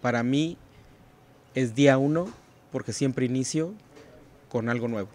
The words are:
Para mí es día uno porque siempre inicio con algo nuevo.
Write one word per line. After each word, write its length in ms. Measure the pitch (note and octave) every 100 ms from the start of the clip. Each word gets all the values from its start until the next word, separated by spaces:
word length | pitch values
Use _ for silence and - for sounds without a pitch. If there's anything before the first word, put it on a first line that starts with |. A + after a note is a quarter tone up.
Para 220 | A#2+ A#2
mí 340 | A#2+ C#3 D#3+ F3 - - - - - - - - - -
es 200 | C3 A2+
día 220 | C#3+ C3+
uno 300 | C#3 D#3 F3+ A3+ - - -
porque 220 | C3+ A#2+
siempre 320 | A2+ C#3 B2+ B2+
inicio 480 | B2+ C3 D#3 D#3+ G#3+ - - - - - - -
con 200 | A#2+ A2+
algo 180 | A#2+ A#2
nuevo. 220 | A2+ G2+